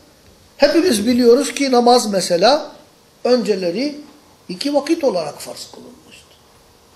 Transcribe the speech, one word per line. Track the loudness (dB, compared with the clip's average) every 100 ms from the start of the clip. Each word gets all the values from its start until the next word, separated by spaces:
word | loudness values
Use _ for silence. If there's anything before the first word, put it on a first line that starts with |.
| _ _ _ _ _ 0
hepimiz | 2 4 2 0 0
biliyoruz | 2 4 4 2
ki | -4 0
namaz | 2 4 2 2
mesela | -4 -2 2 2 2 -2 -16 -20 _ _ _
önceleri | -2 0 0 -2 -4 -4 -6 -8 -16 -20 _ _ -14
iki | -10 -4
vakit | -2 -2 -2
olarak | -2 -4 -6 -10
farz | -16 -16 -18
kılınmıştı. | -20 -20 -20 -20 -20 -20 _ _ _ _ _ _